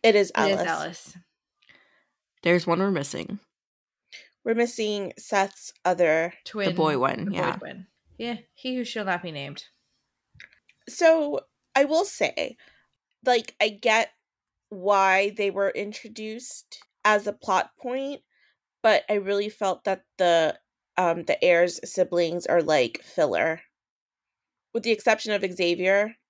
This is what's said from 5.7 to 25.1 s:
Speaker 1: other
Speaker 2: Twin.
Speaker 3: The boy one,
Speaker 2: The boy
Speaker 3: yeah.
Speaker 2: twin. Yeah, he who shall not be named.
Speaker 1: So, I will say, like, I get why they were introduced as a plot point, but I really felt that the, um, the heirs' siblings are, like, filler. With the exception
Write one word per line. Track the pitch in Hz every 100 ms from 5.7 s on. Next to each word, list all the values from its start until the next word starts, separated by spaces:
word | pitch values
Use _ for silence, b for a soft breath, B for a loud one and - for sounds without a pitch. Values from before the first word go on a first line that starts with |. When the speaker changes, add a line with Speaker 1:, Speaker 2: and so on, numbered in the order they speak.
| _ 180
Speaker 1:
other | 175 170 160 170 -
Speaker 2:
Twin. | - 214 190
Speaker 3:
The |
boy | 175 156 139
one, | 131 -
Speaker 2:
The | 202
boy | 156
Speaker 3:
yeah. | 151 -
Speaker 2:
twin. | - - 185 _ _ -
Yeah, | 233 226 _
he | _ 262 254
who |
shall | 233 226 190
not | 175
be | 180
named. | 147 139 - - _ _ _ _ _ _ _ - _ _ _ -
Speaker 1:
So, | - 330 320 294 285 _ _ _
I | 269
will | 277 311
say, | 392 - 170 - - - b b b _ _ _
like, | 254 247 233 _
I | 220
get | 202 226 220 - _ _ _ _ _ _
why | 196 185 196 190 190 202
they | 214 202
were | 185 196
introduced | - 202 214 214 214 220 226 254 - - - _ _
as | 214 208 202
a |
plot | - - 185 - _
point, | 247 254 269 285 _ _ _ _ _ _
but | 226 202 -
I |
really | 208 190 202 208
felt | - 196 175
that | - 185 _ -
the, | 180 170 160 - _ _ _ -
um, | 180 170
the | 160 -
heirs' | 180 170 175 - -
siblings | - 175 175 165 175 -
are, | 170
like, | 156 151 120 -
filler. | - - 147 85 147 160 _ _ _ _ _ _ _ _ _ _ _
With | 233
the | 233
exception | 214 240